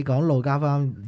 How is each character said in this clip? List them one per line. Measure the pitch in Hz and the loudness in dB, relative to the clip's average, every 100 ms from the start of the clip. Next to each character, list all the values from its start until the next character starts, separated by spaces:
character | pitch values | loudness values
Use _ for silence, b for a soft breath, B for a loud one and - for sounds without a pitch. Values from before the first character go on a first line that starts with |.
講 | 139 131 | 0 0
路 | 165 131 | 2 2
加 | 139 143 | 2 0
福 | |
音 | 151 143 139 95 | 0 0 -2 -4